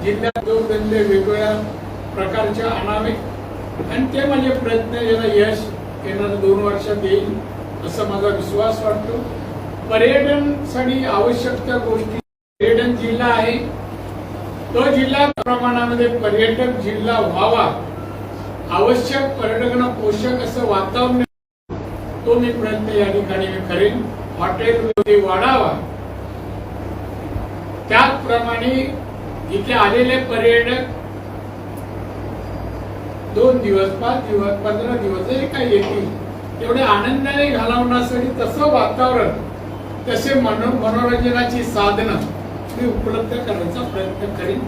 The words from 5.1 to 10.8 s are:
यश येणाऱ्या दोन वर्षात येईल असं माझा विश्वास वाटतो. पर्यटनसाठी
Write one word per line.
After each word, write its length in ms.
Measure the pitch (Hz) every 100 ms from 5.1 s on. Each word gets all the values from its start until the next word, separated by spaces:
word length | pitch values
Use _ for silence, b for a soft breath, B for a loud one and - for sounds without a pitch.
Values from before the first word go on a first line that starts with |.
| 226 220
यश 260 | 208 214 214 208 - - - 202
येणाऱ्या 300 | 196 202 202
दोन 280 | 196 196
वर्षात 320 | 208 202 - 202
येईल 360 | 190 202 - 214 - - - - 160
असं 240 | 160 214
माझा 180 | 196 202
विश्वास 560 | 196 - 202 220 220
वाटतो. 340 | 220 208 214 233 - - - - - - -
पर्यटनसाठी 1120 | 220 240 269 285 285 285 285 - 247